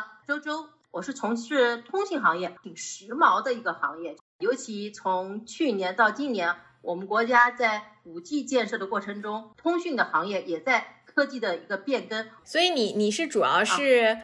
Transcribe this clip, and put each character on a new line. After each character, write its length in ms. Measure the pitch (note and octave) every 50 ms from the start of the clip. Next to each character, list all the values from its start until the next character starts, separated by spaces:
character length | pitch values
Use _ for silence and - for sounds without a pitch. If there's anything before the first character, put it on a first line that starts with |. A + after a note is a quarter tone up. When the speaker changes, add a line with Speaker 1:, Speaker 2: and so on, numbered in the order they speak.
| G#3 - - - _
Speaker 1:
周 140 | - C#4+ D4
周。 260 | D4 D4+ D4+ D#4+ D#4 - _ _ _ _
我 100 | - F3
是 120 | F#3 C#4+ C4+
从 240 | - - G#3 A#3
事 400 | A#3 A#3 - D4+ C#4 B3 A#3+ A#3+
通 280 | A#3 - - - G4 G4+
信 160 | G4 F4 C#4
行 180 | G#3 E3+ E3 F3+
业， 140 | F3+ E3+ - - -
挺 140 | F#3+ D#3+
时 300 | - - - - - F#3+ G#3+
髦 340 | A#3+ D4+ D#4+ B3+ G#3 G3+ G3
的 120 | C4+ B3
一 60 | A3
个 120 | - F3+ E3
行 300 | - D#3 D3 D3 E3 E3+
业， 140 | D#3 - - _ _ _ -
尤 120 | F3 A3+ C4
其 360 | B3 - A#3 G#3+ G3+ G#3 G#3
从 560 | G#3 - - F#3+ F#3 F#3 F#3+ F#3+ G3+ A3 A#3
去 240 | - - - E4 C4+
年 240 | G#3+ F#3+ F#3 F3+ F#3
到 160 | - A3+ G#3
今 220 | G#3 - C#4+ C#4 A#3
年， 240 | F#3+ E3+ E3+ F3 - - - _ _ -
我 120 | E3+ F3
们 120 | F3+ G3
国 180 | G3 G#3 A3+ A#3
家 280 | A#3 B3+ A#3+ A#3+ A#3+ A#3+
在 300 | A#3+ A#3+ A3 G#3+ G#3 - - - _ -
五 180 | F3 E3 F3
G 220 | - - D4 D4 B3
建 240 | - C4 B3 G#3+
设 120 | G3+ A#3 A3+
的 80 | G3
过 140 | G3 A3 G3+
程 220 | G3+ G3+ G3+ G#3 G3+
中， 280 | G#3+ G#3+ A3 A3 - _
通 220 | _ - E4 F4 E4
讯 160 | F4 F4 C#4+
的 100 | G#3+ F3+
行 220 | - - D#3 E3+
业 160 | G3+ G3 F3+ -
也 160 | F3+ E3 D#3
在 440 | - C4 B3 G#3+ - - - _ _
科 200 | _ - D4 C#4
技 140 | - C4 B3
的 180 | G#3+ G3 E3+
一 100 | G3+ -
个 100 | - G3+
变 320 | F#3+ - C#4+ C4 A3 F#3 -
更。 180 | A3 A3 A3 A3 - - _
Speaker 2:
所 180 | - - D#4+
以 100 | F4+ F4+
你， 240 | E4+ C4 A3 - -
你 160 | G#3 G#3+ G#3 G#3
是 160 | - E4 C#4
主 140 | - G#3+ D3
要 200 | C3 D3 A#3 A3+
是， 540 | G#3 F#3 - C#4+ C4+ B3+ A#3+ A3+ A3 A3+ A3+